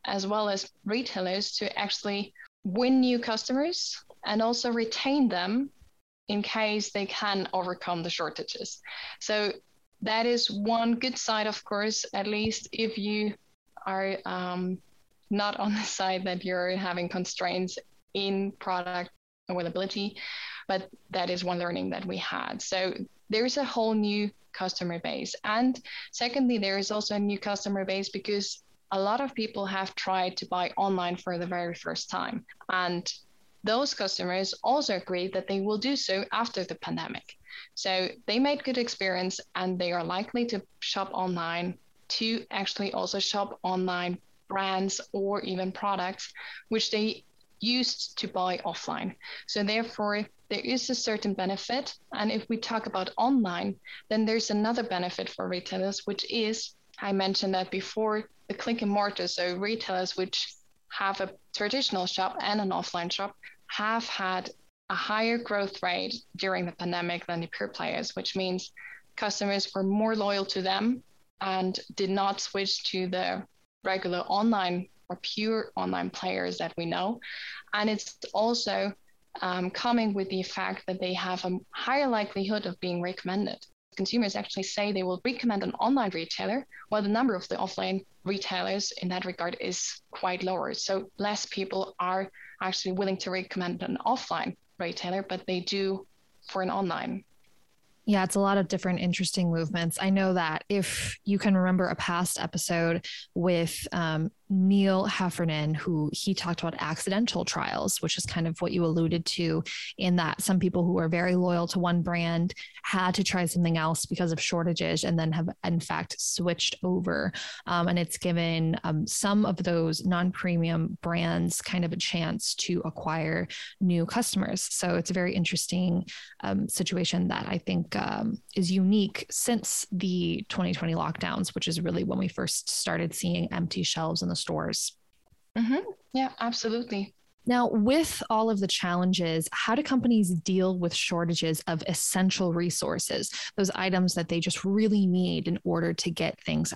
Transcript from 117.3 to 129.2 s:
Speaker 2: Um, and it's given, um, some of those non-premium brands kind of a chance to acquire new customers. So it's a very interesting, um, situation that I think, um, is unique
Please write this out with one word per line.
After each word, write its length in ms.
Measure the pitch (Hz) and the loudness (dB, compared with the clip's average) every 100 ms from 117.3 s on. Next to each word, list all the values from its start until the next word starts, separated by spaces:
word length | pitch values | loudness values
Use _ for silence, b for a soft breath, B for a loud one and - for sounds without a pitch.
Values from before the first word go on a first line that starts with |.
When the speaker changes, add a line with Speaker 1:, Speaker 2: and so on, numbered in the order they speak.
| B B B - | B B B -2
Speaker 2:
Um, 200 | 175 175 | 2 2
and 100 | 175 | 2
it's 220 | 170 - | 0 -2
given, 580 | 180 170 165 160 160 160 | 0 2 2 2 2 2
um, 240 | 160 156 - | 0 0 0
some 400 | - 202 202 214 | 0 2 4 4
of 100 | 175 | 2
those 460 | 180 170 160 160 | 2 2 2 0
non-premium 920 | 185 175 180 - 180 170 165 165 160 - | 2 2 2 0 0 2 2 2 0 -2
brands 640 | 170 170 170 170 170 - | -2 0 2 2 2 0
kind 220 | - 185 | -2 0
of 80 | 170 | 0
a 40 | 180 | 0
chance 600 | - 170 165 - - - | -2 0 0 -2 -2 -2
to 260 | - 175 | -2 0
acquire 600 | - - - 160 156 165 180 B B B | -2 -4 -2 -2 0 0 -2 B B B
new 240 | 185 175 | 2 4
customers. 640 | 165 - 233 190 190 185 - | 2 0 0 0 0 -2 -2
So 280 | - 180 175 | -2 0 0
it's 140 | 170 | 0
a 40 | |
very 180 | 185 180 | 0 0
interesting, 760 | 190 170 180 - 180 180 175 180 B B B | 2 0 0 -2 0 2 2 -2 B B B
um, 260 | - 196 208 | -2 0 0
situation 600 | - 180 180 175 - 180 | -2 0 0 0 2 2
that 180 | - - | 0 -2
I 100 | 180 | -4
think, 360 | - 175 170 | 0 -2 0
um, 480 | - - 52 113 - - - | -2 -2 -2 -2 -4 -4 0
is 160 | 175 | 2
unique 540 | 190 190 214 196 - | 4 6 6 4 0